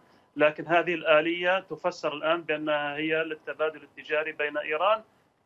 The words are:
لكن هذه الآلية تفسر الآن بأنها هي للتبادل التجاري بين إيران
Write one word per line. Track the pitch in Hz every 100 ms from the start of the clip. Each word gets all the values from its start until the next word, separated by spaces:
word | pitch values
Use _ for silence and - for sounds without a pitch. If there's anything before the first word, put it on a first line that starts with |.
| _ _ _ 143
لكن | 151 151 156
هذه | 170 165
الآلية | 165 156 151 165 175 180 190
تفسر | 190 151 180 175 156
الآن | 143 156 170
بأنها | 160 151 151 151 147 143
هي | 160 160
للتبادل | 165 156 - 143 156 151
التجاري | 143 - 139 151 156
بين | 151 147 147
إيران | 151 156 185 220 - _ _ _